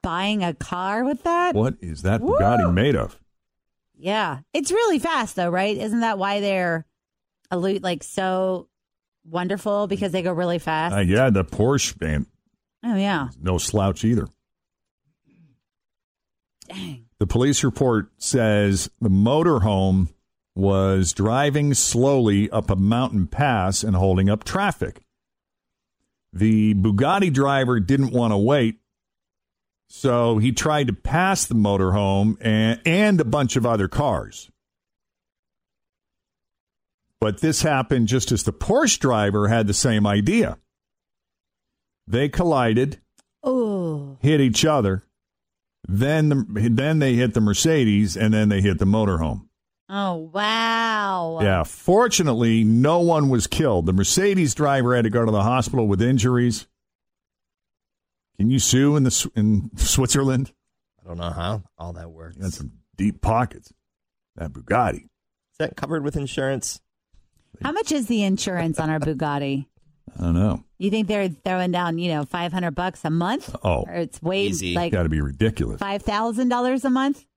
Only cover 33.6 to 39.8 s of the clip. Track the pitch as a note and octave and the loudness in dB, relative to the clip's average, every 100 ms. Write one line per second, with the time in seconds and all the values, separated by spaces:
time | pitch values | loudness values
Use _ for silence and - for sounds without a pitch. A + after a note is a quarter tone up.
33.6 | A#2+ A2+ F#2+ - C#3+ F2+ G#1+ - - _ | 0 0 0 0 0 -2 -6 -16 -20 _
34.6 | _ _ _ _ _ _ _ _ _ _ | _ _ _ _ _ _ _ _ _ _
35.6 | _ _ _ _ _ _ _ _ _ _ | _ _ _ _ _ _ _ _ _ _
36.6 | _ _ _ _ _ _ G#2+ G2 D#3+ D#3 | _ _ _ _ _ _ -2 0 -2 0
37.6 | D#3+ C#3 B2+ C3+ A2 B2+ - A#2 - - | 2 0 2 2 2 0 0 -2 -2 -6
38.6 | - A#3 D4 - C#3 A#2 G#2 G2+ G#2 A2+ | 0 2 2 0 0 2 2 2 2 2
39.6 | G#2 G2 | 0 0